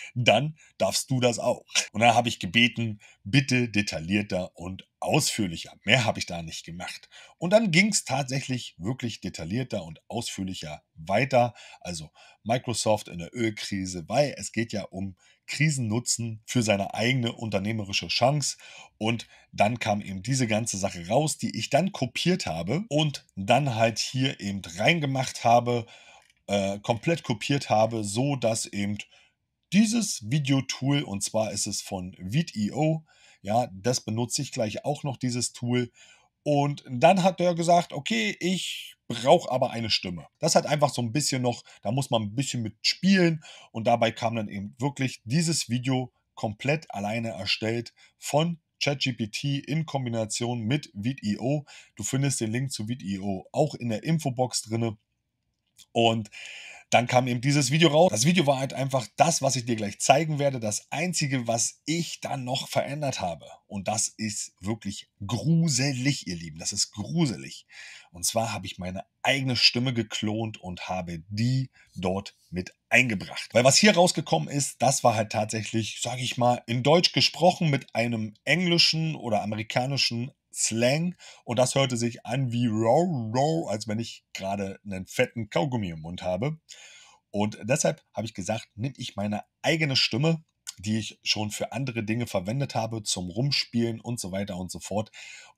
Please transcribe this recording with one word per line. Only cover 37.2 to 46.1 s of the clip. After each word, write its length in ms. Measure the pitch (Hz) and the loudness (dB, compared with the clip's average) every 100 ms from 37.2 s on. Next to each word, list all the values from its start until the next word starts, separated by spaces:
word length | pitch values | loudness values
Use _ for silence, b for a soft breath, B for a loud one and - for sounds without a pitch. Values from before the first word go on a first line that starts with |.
hat 160 | 185 185 | 4 4
der 160 | 180 170 | 2 2
gesagt, 360 | 170 170 170 | 4 4 4
„Okay, 460 | - - 226 214 - | -6 -2 0 0 -2
ich 560 | 175 185 - - - - _ | 0 0 -2 -8 -14 -20 _
brauch 420 | 117 123 170 - | -2 6 6 6
aber 220 | 127 123 | 0 0
eine 180 | 113 110 | -2 -2
Stimme.“ 380 | - 95 87 - _ | -2 -2 -8 -12 _
Das 180 | 165 185 | 2 4
hat 120 | 120 | 4
einfach 260 | 147 143 | 2 2
so 80 | - | 2
ein 100 | 117 | -2
bisschen 300 | 135 - 131 | -2 0 0
noch, 220 | 123 113 B B | 0 -2 B B
da 100 | 101 | -4
muss 200 | 131 131 | -2 0
man 120 | 117 | 0
ein 120 | 104 110 | 0 -2
bisschen 260 | 135 127 | -4 -4
mit 140 | 107 - | -6 -4
spielen. 640 | - - 185 196 170 160 B B B | -4 0 4 6 6 2 B B B
Und 160 | 113 113 | -2 2
dabei 240 | 117 117 | 4 4
kam 240 | 113 113 113 | 2 -2 -2
dann 140 | 107 | -4
eben 260 | 98 101 - | -6 -8 -4
wirklich 440 | 139 135 131 - | -6 -2 -4 -4
dieses 460 | 110 151 165 156 - | -2 0 2 0 -2
Video 420 | 123 123 127 127 | -2 0 -2 -2